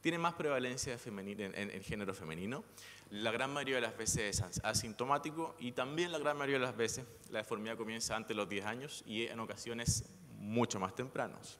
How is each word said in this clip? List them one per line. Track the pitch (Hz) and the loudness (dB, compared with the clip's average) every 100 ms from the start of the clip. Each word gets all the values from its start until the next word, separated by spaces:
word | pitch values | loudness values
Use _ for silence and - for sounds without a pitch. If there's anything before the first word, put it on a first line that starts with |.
Tiene | 165 170 | 2 4
más | 170 | 2
prevalencia | 165 156 135 127 123 - | 2 2 4 2 0 -2
de | 120 | -4
femeni-, | - 101 98 101 | -4 -6 -4 -4
en, | 98 - | -4 -2
en, | 101 | -4
en | 95 | -4
género | - 107 98 | -4 -2 -2
femenino. | 92 80 80 95 135 - - - - - | -2 -4 -4 -2 -4 -8 -14 -14 -16 -10
La | 101 113 | -2 0
gran | 117 131 | 2 2
mayoría | 143 135 127 | 2 2 2
de | |
las | 117 113 | 2 0
veces | 110 - 104 98 | 0 2 2 2
es | |
as-, | 90 - | 0 0
asintomático | 107 110 117 104 123 143 147 156 165 - | 2 2 0 -2 2 2 2 -2 -4 -2
y | 123 | -4
también | 123 131 156 175 | 0 0 2 2
la | 160 | 2
gran | 147 147 | 2 2
mayoría | 139 139 | 4 4
de | 127 | 4
las | 113 | 4
veces | 110 - 131 - - | 2 2 -6 -14 -4
la | 110 | -4
deformidad | 104 110 110 113 | -2 -2 -2 -2
comienza | 110 113 - 113 | -2 -2 0 0
antes | 110 | 0
de | 104 | 0
los | 101 | 2
diez | 101 104 | 0 -2
años | 120 143 - - | -4 -6 -10 -4
y | 110 117 | -2 0
en | 117 | -2
ocasiones | 110 101 - 117 117 - - - - 107 | -4 -4 -4 0 2 2 -2 -14 -16 -8
mucho | 101 113 117 107 | 0 4 4 4
más | 92 | 0
tempranos. | - 127 - 117 - - - | 0 -4 -2 -2 -4 -14 -16